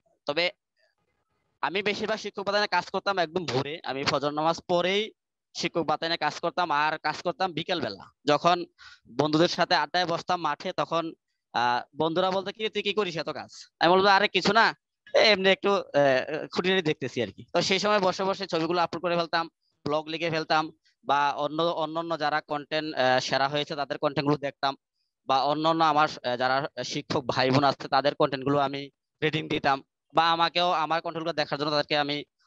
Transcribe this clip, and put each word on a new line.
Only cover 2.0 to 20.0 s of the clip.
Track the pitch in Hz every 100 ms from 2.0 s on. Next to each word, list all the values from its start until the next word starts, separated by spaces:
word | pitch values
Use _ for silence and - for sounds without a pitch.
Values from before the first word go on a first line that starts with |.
| 208 208
শিক্ষক | 208 202 196
বাতায়নে | 208 208
কাজ | 180 -
করতাম | 190 202 190
একদম | 165 175 165
ভোরে, | 127 143 165
আমি | - 131
ফজর | 139 147 143
নামাজ | 151 160 165 -
পড়েই | 175 175 196 220 - _ _ _ -
শিক্ষক | 170 170
বাতায়নে | 151 151 165 165
কাজ | 151 -
করতাম, | 170 170 175
আর | 147 151 156
কাজ | 151 147
করতাম | 175 - 185
বিকেল | 156 170 175
বেলা, | 117 98 - _ -
যখন | 147 170 175 170 _ - - - 120
বন্ধুদের | 151 156 170
সাথে | - 170 170
আড্ডায় | 151 180 175
বসতাম | 165 - 180
মাঠে, | 160 147 185
তখন, | 175 147 165 165 - _ _ _
আহ, | 113 120 120 - 139
বন্ধুরা | 160 165 185
বলতো, | 190 190
"কি | 196
রে, | 214
তুই | 208
কি | 202
করিস | 196 190 160
এত | 151
কাজ?" | 127 104 - - -
আমি | 160
বলবো, | 185 202
"আরে | 196 202
কিছু | 185 175
না, | 214 196 151 _ _ - -
এ, |
এমনি | 226 196 190
একটু, | 185 208 196
এ, | - 143 143 131 - 151 147
খুঁটিনাটি | - 180 190
দেখতেছি | 151 151 127 127
আর | 104
কি।" | - -
তো | 175
সেই | 175 190
সময় | 196 214
বসে | 185 175
বসে | 196 190 190
ছবিগুলো | 165 160 175
upload | 165 170
করে | 175 175
ফেলতাম, | 170 170 165 _ _ _ 147
blog | 151